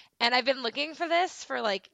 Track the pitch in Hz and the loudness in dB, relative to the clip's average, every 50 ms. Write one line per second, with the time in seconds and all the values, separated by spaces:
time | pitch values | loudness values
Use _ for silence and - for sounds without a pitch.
0 | - _ _ - 233 240 247 254 233 269 262 269 247 226 - 277 294 311 302 - | -20 _ _ 0 0 2 4 4 2 2 0 0 0 -4 -2 -2 -6 -6 -4 -4
1 | 349 311 339 339 370 339 - - - - 269 247 233 214 196 196 - - | -2 2 2 2 2 0 -2 -10 -10 -6 -4 -2 -2 -2 -2 -2 -6 -12